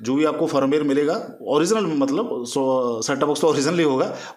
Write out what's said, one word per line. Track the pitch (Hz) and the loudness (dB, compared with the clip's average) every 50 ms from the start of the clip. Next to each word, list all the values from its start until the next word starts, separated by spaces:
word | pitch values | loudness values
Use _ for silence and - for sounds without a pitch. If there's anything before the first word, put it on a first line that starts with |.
| 110 | -6
जो | 113 131 | -2 0
भी | 143 156 | 2 2
आपको | 156 151 151 - | 2 0 0 -2
firmware | 156 156 143 135 135 143 156 147 | 0 0 2 2 2 2 2 2
मिलेगा, | 143 135 143 147 143 175 226 240 - - - 117 | 2 2 2 2 2 0 -2 -4 -8 -12 -10 -4
original | 101 139 147 165 180 220 220 208 | 0 2 2 2 2 2 0 0
मतलब | 170 160 143 139 135 139 170 233 - - 127 123 | 0 0 0 0 0 0 -2 -2 -4 -6 -6 -6
सो-, | 117 - 143 135 131 131 131 127 120 117 110 110 | -4 -2 -2 0 0 0 0 0 -2 -2 -2 -2
सेटअप | - 143 139 147 | -2 -2 0 0
बॉक्स | 147 147 143 | 0 0 2
तो | - 165 | 2 2
ओरिजिनल | 147 143 135 147 175 170 | 2 2 0 0 2 2
ही | 165 | 2
होगा, | 151 131 131 165 208 - - - - - | 2 2 2 0 -2 -4 -8 -12 -14 -6